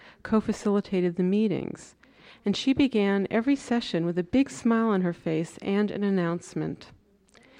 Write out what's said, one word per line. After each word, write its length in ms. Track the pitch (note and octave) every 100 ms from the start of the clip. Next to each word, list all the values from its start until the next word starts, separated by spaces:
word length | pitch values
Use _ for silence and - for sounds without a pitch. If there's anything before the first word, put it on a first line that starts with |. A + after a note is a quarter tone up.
| - -
co-facilitated 920 | - A3 - G#3 G#3 G3+ - F#3 F3+ E3+
the 60 |
meetings, 760 | F3+ G#3 A3 D#3+ - - - _ _ - - - G#3
and 100 | G3+
she 160 | C4+
began 560 | C4 C#4 G#3+ G3 G3 F#3+
every 260 | A3 C4 C#4
session 500 | - A#3+ - F3 E3+
with 120 | F3
a 60 |
big 240 | F3 B3+ C#4
smile 400 | - A#3 A3+ A3+
on 140 | F#3+
her 100 | F3+
face 460 | F3 E3 D#3+ E3+ -
and 300 | - G3 G#3
an 120 | -
announcement. 920 | G3+ F#3+ E3+ F3 - D#3 D#3 E3+ - - _ _ _ - -